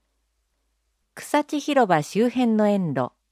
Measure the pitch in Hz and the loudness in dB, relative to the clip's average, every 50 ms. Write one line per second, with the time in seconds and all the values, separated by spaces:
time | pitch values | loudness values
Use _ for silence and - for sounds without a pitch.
0 | _ _ _ _ _ _ _ _ _ _ _ _ _ _ _ _ _ _ _ _ | _ _ _ _ _ _ _ _ _ _ _ _ _ _ _ _ _ _ _ _
1 | _ _ _ - - - - 294 294 - 311 294 - 302 285 269 240 185 175 151 | _ _ _ -20 -6 -2 -2 -2 -2 -2 -6 -6 -4 0 2 2 4 4 2 0
2 | 147 - - 190 233 247 - 254 254 233 220 214 214 208 208 196 185 160 135 135 | 0 -2 -2 0 0 0 0 0 0 2 2 2 2 2 2 0 -2 -2 -2 -2
3 | 123 - - _ _ _ | -4 -4 -8 _ _ _